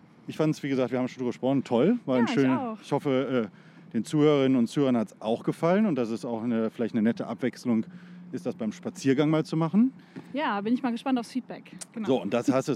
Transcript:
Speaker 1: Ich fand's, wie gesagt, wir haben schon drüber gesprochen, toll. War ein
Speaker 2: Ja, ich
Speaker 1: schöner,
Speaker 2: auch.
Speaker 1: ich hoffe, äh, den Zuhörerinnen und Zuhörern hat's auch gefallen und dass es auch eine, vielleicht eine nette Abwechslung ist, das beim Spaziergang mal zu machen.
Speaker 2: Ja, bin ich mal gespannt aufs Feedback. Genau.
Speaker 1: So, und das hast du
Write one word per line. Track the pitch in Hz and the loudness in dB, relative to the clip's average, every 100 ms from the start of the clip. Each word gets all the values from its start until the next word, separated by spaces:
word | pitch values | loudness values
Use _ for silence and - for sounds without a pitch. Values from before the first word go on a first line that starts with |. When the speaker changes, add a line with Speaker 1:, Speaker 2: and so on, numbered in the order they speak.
| - - - | -20 -20 -10
Speaker 1:
Ich | 127 | -2
fand's, | 156 147 | 0 0
wie | 143 | -2
gesagt, | 131 123 | 0 0
wir | 127 | 0
haben | 127 | -4
schon | - | -4
drüber | 123 | -6
gesprochen, | - 127 139 - | -2 0 0 2
toll. | 117 160 240 - | 4 4 2 0
War | 127 | 2
ein | 117 | 2
Speaker 2:
Ja, | |
ich | 139 | 2
Speaker 1:
schöner, | 131 131 240 | 2 2 -2
Speaker 2:
auch. | 220 | -8
Speaker 1:
ich | - | -4
hoffe, | 143 139 131 131 127 104 | -2 0 0 2 0 -2
äh, | - - - - | -6 -20 -20 -8
den | 117 104 | -6 -2
Zuhörerinnen | 151 151 143 135 131 | 4 6 6 4 4
und | 113 | 2
Zuhörern | 147 131 120 | 2 2 2
hat's | 104 - | 0 -6
auch | 107 117 | -4 -2
gefallen | - - 165 190 220 | -2 0 2 4 2
und | 131 | 0
dass | 110 | -2
es | 113 | -4
auch | 131 113 | -6 -4
eine, | 120 113 110 | -2 0 0
vielleicht | - 110 | -2 -2
eine | 117 | 2
nette | 107 117 - | 2 0 -4
Abwechslung | 113 123 - 127 113 107 - - - - | -4 -4 -4 -2 0 -2 -10 -20 -20 -12
ist, | 123 127 | -10 -8
das | - | -6
beim | 110 | -6
Spaziergang | - 117 - 139 131 151 | -6 -10 -4 0 2 2
mal | 156 | 2
zu | 156 160 | 0 -2
machen. | 160 202 262 - - - - | 0 2 2 0 -18 -20 -12
Speaker 2:
Ja, | 262 302 202 | -6 -4 -2
bin | 208 240 | -2 -2
ich | |
mal | 247 | -2
gespannt | 233 277 254 | -4 -2 -2
aufs | - | -2
Feedback. | 254 - 170 - 180 - | -8 -8 -14 -16 -18 -14
Genau. | 233 208 | -8 0
Speaker 1:
So, | 127 | 0
und | 95 | 0
das | 117 117 | -2 0
hast | 135 | 0
du | 143 | 0